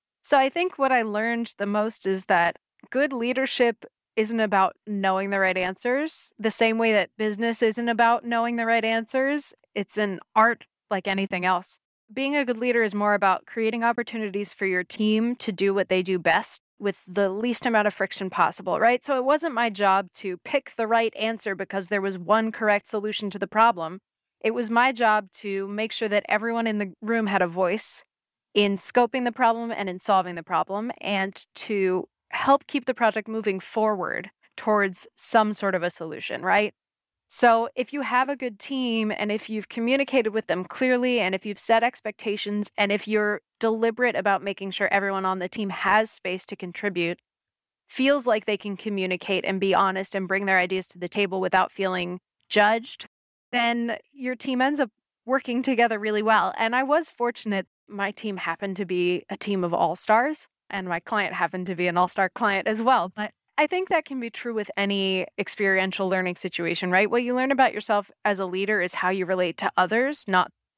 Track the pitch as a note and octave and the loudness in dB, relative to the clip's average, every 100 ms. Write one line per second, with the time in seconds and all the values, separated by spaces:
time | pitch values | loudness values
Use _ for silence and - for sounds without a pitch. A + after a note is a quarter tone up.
0 | _ _ - C#4 C4+ E4+ F4+ - C4 B3+ | _ _ 2 4 4 0 -2 0 2 2
1 | A3 G#3 A3+ A#3 A#3 - G3+ G#3 G#3+ - | 0 -2 -2 -2 -6 -6 -2 0 -2 -2
2 | F#3+ F#3+ - F3+ E3+ - _ _ - B3+ | -2 -2 2 4 4 -2 _ _ -6 -2
3 | C#4+ B3+ A#3+ B3+ C4+ - A#3+ A3 - _ | 0 0 -2 0 -2 2 2 0 -10 _
4 | _ - G#3+ A3+ G#3+ G3 F#3+ - - G3+ | _ -2 0 0 2 4 2 0 -6 -2
5 | F#3+ F#3+ G3 G3 F#3+ F#3 F3+ F#3+ A#3+ C4+ | 0 0 0 2 2 2 -2 -2 -2 0
6 | D#4+ - - - G#3+ - A3+ A3+ A3+ G#3 | -2 -8 -14 -4 -4 2 2 2 2 2
7 | - - G#3+ G3+ A#3 A3+ A3+ G#3+ A#3 A3+ | 0 -2 -4 -2 -2 2 0 0 0 4
8 | A#3 A#3 A#3 A#3 A#3 A#3 A3+ A#3 A3+ A3+ | 4 4 0 -2 0 0 2 2 2 -2
9 | A3 C4 C4+ D4 - - _ G#3 G3 G#3+ | -2 0 0 0 -6 -14 _ -8 -4 -2
10 | G#3 F#3 - A3 A3+ A3+ - _ - G3 | -2 -4 0 4 4 2 -8 _ -6 -4
11 | G3 G3 G3 F3+ F3+ F3+ - - _ _ | -2 -2 -2 0 2 0 -2 -16 _ _
12 | _ G#3+ C4+ D4 B3 A3+ B3 A#3 G#3+ G#3 | _ -4 0 0 0 0 0 2 0 2
13 | G#3 G3+ G3 F#3 - A#3 A3 A#3 A#3 A#3 | 2 4 4 2 -2 -4 -2 0 0 0
14 | A3+ A3+ G#3+ G3 G3+ - F#3+ F3+ F3 - | -4 -6 -4 -4 -6 -4 -2 -2 -2 -2
15 | G#3+ A3 A#3 B3 - F3+ G3 G3 F#3 F#3 | 2 2 0 -2 -6 0 2 2 2 0
16 | F#3 F#3 E3+ F3 - - _ - G3+ - | 0 0 2 2 0 -10 _ -6 -6 -6
17 | F#3 F#3 G3 G3 A#3+ A3+ B3 A3 G#3 - | -4 0 0 0 -2 -2 2 2 2 0
18 | G3 - F#3+ - F#3 - F#3 E3+ A3+ B3 | -4 -4 -4 2 0 0 -2 2 4 2
19 | - C4 C4 D4+ E4 A#3 A#3 G3 G3+ F#3+ | 0 0 2 2 0 -2 -2 2 2 2
20 | F#3 - G3 F3+ - C#4 - - A3 A3+ | 0 -8 -8 -8 -2 -2 -2 -4 2 2
21 | A3+ - A3 A3+ G#3+ F#3+ F#3+ G3 F3+ G#3 | 2 -2 -4 -4 -6 -6 -6 -6 -2 -2
22 | G3 F#3 E3+ A3 A3 - G#3+ G3+ - G#3+ | -2 -4 2 2 2 0 2 2 0 -6
23 | G#3+ G#3 G3+ F#3+ F#3+ G#3+ A#3 F3+ D#3+ F#3+ | -4 -4 -6 -6 0 4 4 4 -4 -10
24 | _ _ _ _ A3 A#3+ A3 A#3 B3+ A#3 | _ _ _ _ -2 -2 0 2 2 2
25 | A3+ G#3+ G3 - G#3 G3 G3 G#3 A3 - | 2 2 0 -10 -6 -6 -4 -6 -6 -4
26 | A3 G#3 - G#3 A#3 A#3 A3+ G#3 G3 - | 0 0 2 0 0 -2 -2 -2 -4 -6
27 | G#3+ A3+ G#3 G3 F3+ F3 F3+ G#3+ - - | -2 0 0 2 0 2 0 0 -4 -10
28 | - _ _ _ _ - G#3 G3 - B3 | -14 _ _ _ _ 2 2 0 0 2
29 | A#3+ C4 B3 A3+ A#3 A3+ A#3 - G3 F#3 | 2 0 -4 2 2 2 -4 -6 -6 -4
30 | - F#3+ F3+ F3 E3 E3 - G3 A#3+ - | 2 2 0 -6 -2 -2 0 -4 -6 -6
31 | - G3 F#3+ - - - - G3+ F#3 F#3 | -4 -2 -2 -6 -16 -12 -4 0 2 0
32 | - _ _ - C4+ C#4 - C#4 C4 A3+ | -4 _ _ -2 2 2 2 -4 -4 2
33 | A3+ A3 A3+ A3 G#3+ F#3+ - A3 G#3+ G3 | 2 2 -4 -4 -2 -4 -4 0 0 0
34 | E3+ - F#3+ _ _ - A3+ G#3 G3 F3+ | -4 -6 -8 _ _ -6 0 2 2 -4
35 | - - - A3+ G#3+ G#3 G3 F#3 F3 - | -14 -14 2 2 2 0 -2 0 -2 -4
36 | E3 - - B2 F3+ G3 G#3+ - _ _ | -10 -10 -8 -4 2 2 2 -4 _ _
37 | _ _ - - A#3+ A3+ A#3 - - C#4+ | _ _ -12 4 6 6 2 -6 -6 -6
38 | A3+ B3 C4 C#4 B3+ G3 - C4+ B3 A3+ | -2 0 0 -2 -6 -8 -8 -4 -2 0
39 | G#3+ - G#3 G#3+ - G#3+ - A#3+ A#3 C4+ | -2 -2 -2 -4 -4 -8 -6 -4 0 0
40 | C#4 C4 A3 G#3+ - F3 F3+ - B3+ B3 | 2 0 0 -2 -2 -4 -6 -2 0 2
41 | B3+ A#3+ F#3+ F#3+ G#3+ G3+ - A3+ A#3+ - | 2 0 0 -2 -6 -6 2 4 2 -2
42 | G#3+ - A3 G#3 G#3 G#3 G3+ - G3+ G#3 | -10 -8 -6 -4 -4 -4 -4 -2 0 0
43 | G#3 G#3+ G#3 G#3+ - - A3+ A3 A3+ A3+ | 0 0 0 -2 -8 -4 -2 2 0 2
44 | B3 G3 G3 F#3+ G3+ F#3+ G3 - G3+ G3 | 0 2 0 0 -2 -6 -8 -4 0 2
45 | G3 F#3+ F#3+ F#3+ F#3 A3+ G3 F3 G3 G#3+ | 0 0 -2 -2 -4 -4 -6 -2 2 4
46 | A3 - F#3 F#3 - G3+ F3+ - G#3 F3 | 2 -4 -6 -6 -8 -12 -12 -6 -4 -2
47 | E3+ - _ _ _ _ _ _ - - | -2 -4 _ _ _ _ _ _ -10 0
48 | C4 C#4+ A#3+ G#3+ G#3+ G3+ G#3 F#3+ A3 G3 | 2 4 2 0 0 -4 -4 -8 -4 -4
49 | F#3 F3+ - F#3 - F#3+ G3 F#3 G3 F#3+ | -2 -4 -2 -2 0 0 2 4 2 0
50 | G3 G3 F#3 G3 G3 F#3 F3+ F#3 - F3 | -4 -4 -2 -2 2 2 2 -2 -6 -10
51 | F3 G#3 G3 F#3+ F#3 F#3 - - F#3+ F#3 | -6 -2 -2 -2 2 2 2 -2 -2 -2
52 | F3 F3+ - _ - G#3 G#3 A3+ A#3 - | -4 -8 -14 _ 0 4 4 2 -4 -14
53 | - _ _ _ _ B3 A#3 A#3+ A#3 - | -18 _ _ _ _ 0 0 0 -2 -6
54 | - C#4 B3+ D#4+ C#4 B3+ C4+ D4 A#3 - | -12 -8 -6 -6 -2 0 2 2 -2 -4
55 | _ _ A#3 C4 B3+ A#3+ C4+ A#3 A#3 G#3+ | _ _ -2 -2 0 -2 0 2 2 2
56 | G#3+ G#3+ G#3+ A3 F3+ - A3+ B3 C4 D#4 | -2 0 4 4 2 0 0 0 2 0
57 | D#4 - A#3+ - A3 G3 - _ - G3+ | 0 -4 -4 -4 -4 -4 -4 _ -14 -6
58 | G3+ - G#3+ F#3 E3+ E3 G3 F#3+ F3+ F3+ | -6 -6 -8 -6 -6 -4 -6 -6 -2 0
59 | F3 F3+ - G3 G#3 G3 F3 E3+ E3+ F3+ | 0 -2 -6 -8 -4 -2 0 0 0 0
60 | - A3 C#4+ D4+ - _ - G3 F#3 E3+ | 2 2 2 -4 -12 _ -12 -8 -4 -6
61 | - G#3+ F#3+ F3 E3+ F#3 F3+ E3+ F3+ E3+ | -2 -2 -2 -2 -2 -2 -4 -2 0 2
62 | F3+ - F#3 - A3 G3 - G#3+ A#3 A#3+ | 2 2 -2 0 0 0 0 0 4 2
63 | F3+ - G#3 - _ - D4+ F4+ F#4+ E4 | 2 -6 -10 -10 _ 0 0 0 0 0
64 | - C4+ A#3 - A#3+ A3 G3+ - G3+ G3+ | -2 -6 -8 -8 -6 -4 -4 -2 0 0
65 | F#3+ F#3 - - F#3+ - G3 F#3+ F#3+ - | 0 0 -2 -6 -8 -2 2 2 2 -2
66 | F#3+ F#3+ F3+ F3+ F3+ - E3+ E3+ F3+ F3+ | 0 0 -2 -4 -8 -4 -4 -2 2 2
67 | G#3 A#3+ B3 B3 C4 C4+ B3+ - - G#3 | 4 0 0 0 2 4 2 2 0 0
68 | G3 _ G#3 G3 F#3 F#3 G3 G#3 F3 - | -2 _ -2 -2 -2 -2 0 0 -2 0
69 | F#3 G3 F3 F#3 F3 - G3 - F3+ A3 | 0 2 0 0 0 0 0 2 2 2
70 | C4+ D4 - F#3 - - _ | 0 -2 0 2 2 -4 _